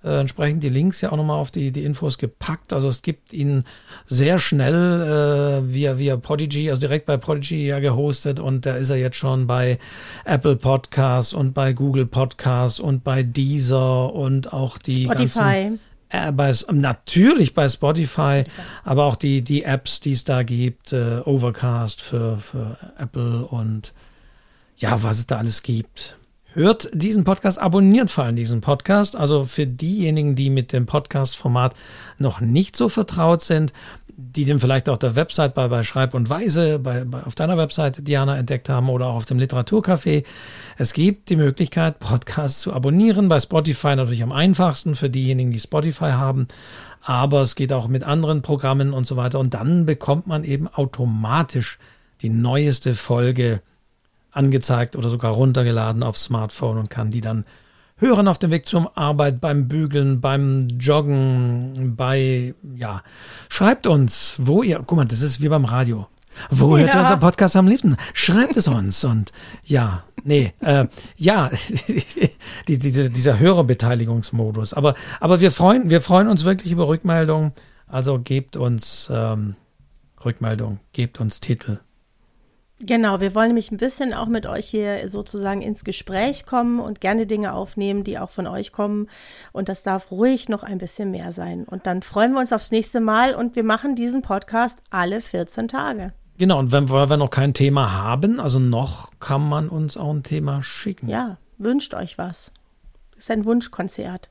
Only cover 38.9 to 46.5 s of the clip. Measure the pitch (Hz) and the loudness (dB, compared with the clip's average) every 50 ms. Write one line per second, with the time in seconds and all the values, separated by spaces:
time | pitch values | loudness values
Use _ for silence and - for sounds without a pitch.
38.9 | 127 123 127 127 117 117 110 - 127 123 131 123 127 127 120 - 208 220 - 190 | 0 0 -2 -2 -4 -4 -4 -2 0 0 0 0 0 -2 -2 2 0 0 2 2
39.9 | 185 156 - 165 151 147 139 - - - - - - - - - - - 127 - | 0 0 2 0 0 0 0 -4 -16 -20 -20 -20 -20 -20 -20 -20 -6 -4 -2 -2
40.9 | - - 160 196 208 - _ - 180 156 151 139 135 - 175 - - 170 165 160 | 2 2 2 2 2 0 _ 0 2 4 4 2 2 0 -2 0 0 0 0 0
41.9 | 156 _ - - 127 120 - - - - 151 135 135 - - - - 127 123 139 | -2 _ -2 -2 -2 -2 -2 -4 -6 -4 -2 -2 -4 -4 -4 -4 -4 -2 0 2
42.9 | 151 185 214 226 208 196 208 185 160 139 - - 175 165 156 160 139 - - 147 | 4 6 6 6 4 4 4 4 4 4 2 2 0 0 2 0 -2 0 0 0
43.9 | 143 131 131 120 123 117 117 123 135 135 160 190 190 - 185 175 139 - - 160 | 2 2 0 0 0 -2 -2 -2 0 2 4 4 4 4 4 2 2 -2 -4 -4
44.9 | 147 - 147 135 123 131 131 131 131 127 127 123 117 110 - - - 151 147 165 | -2 -2 -2 -2 0 0 0 2 2 2 0 0 -2 -2 -4 -2 -2 0 0 0
45.9 | 147 - 160 151 131 127 135 135 135 131 127 - | -2 -2 -2 0 0 2 0 0 0 0 -2 -4